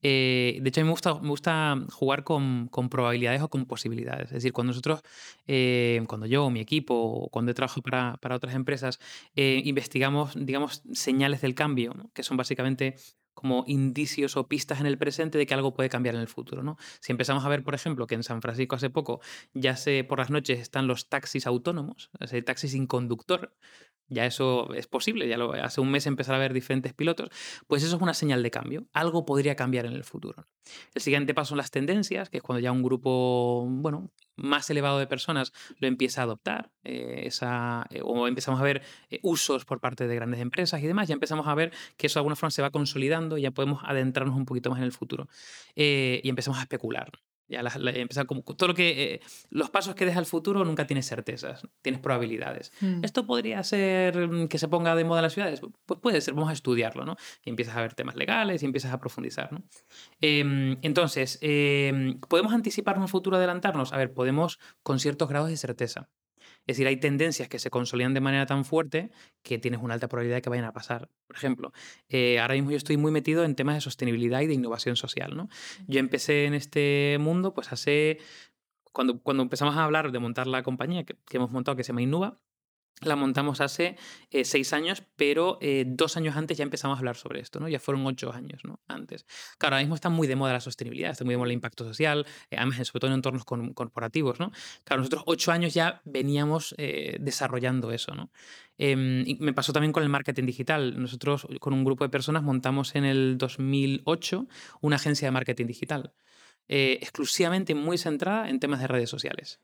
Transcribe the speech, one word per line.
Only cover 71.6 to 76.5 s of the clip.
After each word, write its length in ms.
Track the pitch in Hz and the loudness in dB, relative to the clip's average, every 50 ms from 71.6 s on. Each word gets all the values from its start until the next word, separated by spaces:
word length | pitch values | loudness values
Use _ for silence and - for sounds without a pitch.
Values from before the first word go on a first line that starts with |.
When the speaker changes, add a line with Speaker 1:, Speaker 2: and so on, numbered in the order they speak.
| - 139 - - - - - - _ _ | -4 -12 -12 -14 -20 -20 -20 -20 _ _
Speaker 1:
eh, 280 | - 131 123 123 123 117 | 2 4 6 6 6 4
ahora 140 | 113 120 135 | 4 4 2
mismo 160 | 135 139 139 | 2 2 2
yo 60 | 147 | 0
estoy 220 | 143 143 - 156 147 | -2 0 0 2 2
muy 120 | 147 156 | 4 4
metido 340 | 156 156 131 - 170 160 170 | 2 2 2 2 2 4 4
en 100 | 160 139 | 2 2
temas 200 | - 135 143 151 | 0 0 0 0
de 60 | 151 | 0
sostenibilidad 600 | 143 135 123 - 139 123 117 117 120 117 123 127 147 | -2 -6 -6 -4 -2 0 0 2 0 2 2 2 2
y 40 | |
de 80 | 156 151 | 2 2
innovación 400 | 135 123 117 117 117 - 123 123 | 0 0 -2 -4 -4 -2 -2 -2
social, 380 | - - 120 - - - - - | -2 -2 -4 -6 -6 -6 -6 -6
¿no? 140 | - 180 214 - - - - - - - | -8 -8 -10 -12 -14 -16 -16 -16 -16 -8
Yo 120 | - 131 135 | 0 2 2
empecé 460 | 131 127 - 135 - - 151 147 143 | 2 4 0 -2 2 2 4 4 4
en 80 | 147 | 2